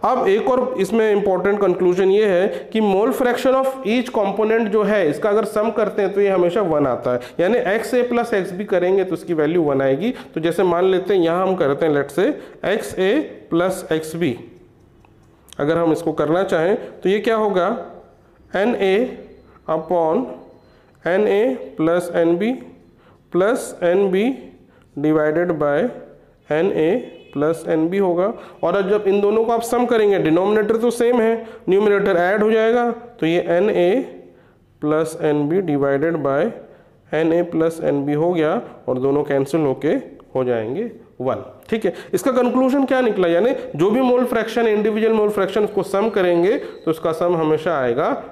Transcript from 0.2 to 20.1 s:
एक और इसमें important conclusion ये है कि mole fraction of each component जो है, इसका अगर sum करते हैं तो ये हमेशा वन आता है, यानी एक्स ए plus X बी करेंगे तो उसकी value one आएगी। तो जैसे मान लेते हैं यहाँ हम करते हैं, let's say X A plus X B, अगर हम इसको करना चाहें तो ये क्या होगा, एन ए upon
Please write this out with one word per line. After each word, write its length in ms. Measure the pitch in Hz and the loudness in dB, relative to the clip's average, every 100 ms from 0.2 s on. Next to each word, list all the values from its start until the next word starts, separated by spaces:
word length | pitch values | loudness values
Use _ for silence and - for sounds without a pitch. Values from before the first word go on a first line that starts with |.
| 226 | 2
एक 200 | 202 208 | 2 2
और 240 | 247 - - | 0 0 -2
इसमें 320 | 190 226 220 | 0 2 2
important 480 | 202 202 185 185 208 | 2 2 0 0 2
conclusion 500 | 196 180 180 180 190 | 2 2 2 2 4
ये 160 | 202 214 | 4 4
है 420 | 175 196 - - | 2 0 -4 -4
कि 80 | 220 | 0
mole 320 | 214 190 233 | 2 2 2
fraction 420 | - 247 240 269 | 0 0 2 2
of 120 | 262 262 - - | 2 0 -2 -2
each 220 | 240 240 226 | -2 -2 -2
component 500 | 196 196 220 226 220 | -2 0 0 2 2
जो 140 | 214 | 0
है, 260 | 196 214 165 | 2 2 0
इसका 200 | 147 214 | 0 0
अगर 140 | 202 | 0
sum 260 | 208 214 220 | 0 -2 -2
करते 320 | 226 208 190 | 0 -2 0
हैं 100 | 196 | -2
तो 80 | 196 | 2
ये 80 | 202 | 2
हमेशा 340 | 190 175 180 | 2 2 2
वन 240 | 196 151 147 | 0 2 0
आता 260 | - 131 | 0 -2
है, 80 | 123 - - | -2 -4 -2
यानी 180 | 175 233 - | 0 2 0
एक्स 200 | 214 214 | -2 0
ए 80 | 247 | -2
plus 320 | 247 240 233 | 0 -2 -2
X 180 | 208 185 | -2 -4
बी 120 | 180 | -8
करेंगे 400 | 208 185 180 196 | -2 0 2 2
तो 80 | 185 | 0
उसकी 220 | 165 165 | -4 -4
value 280 | 165 151 175 | 0 0 2
one 200 | 151 139 | 2 2
आएगी। 320 | 135 135 214 247 - | 2 0 -2 -6 -10
तो 60 | - | -4
जैसे 220 | 165 165 | -2 0
मान 220 | 190 170 | 2 2
लेते 300 | 185 185 185 | 2 0 0
हैं 80 | 196 | 2
यहाँ 240 | 165 170 190 | 2 2 0
हम 80 | |
करते 320 | 180 147 143 160 | 0 0 2 2
हैं, 80 | |
let's 240 | 143 139 - | 0 0 0
say 120 | 214 294 - - | 0 -2 -10 -8
X 340 | - 214 - - | -4 -4 -4 -2
A 200 | 190 269 - - - | 0 0 -2 -12 -4
plus 360 | 165 180 185 - | 0 0 -2 -4
X 220 | 160 160 165 | -4 -4 -4
B, 200 | 165 117 - - - _ _ _ - - _ _ - - | -4 -4 -12 -20 -20 _ _ _ -20 -20 _ _ -20 -6
अगर 180 | 147 165 | -2 0
हम 140 | 170 | 0
इसको 200 | 156 160 | 0 -2
करना 300 | 156 147 170 | -2 0 0
चाहें 320 | 190 175 165 208 - - | 0 0 0 -2 -6 -6
तो 80 | 185 | -2
ये 100 | 208 | 0
क्या 160 | 208 226 | 0 0
होगा, 320 | 214 185 175 233 - - - _ _ _ - 175 | 0 0 0 -2 -10 -18 -20 _ _ _ -8 -2
एन 180 | 214 | 0
ए 440 | 240 196 190 254 - - - - - - | 0 0 2 0 -6 -18 -20 -20 -16 -6
upon 540 | 160 160 175 160 | -6 -2 0 0